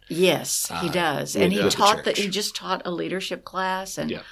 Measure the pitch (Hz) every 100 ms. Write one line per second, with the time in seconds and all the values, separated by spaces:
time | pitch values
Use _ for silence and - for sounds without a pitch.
0 | _ 165 180 143 - - - 165 175 170
1 | 170 139 147 - 185 202 196 190 202 220
2 | 214 - 202 190 202 - 180 185 - 175
3 | 165 180 190 180 - 180 185 190 196 -
4 | 190 185 -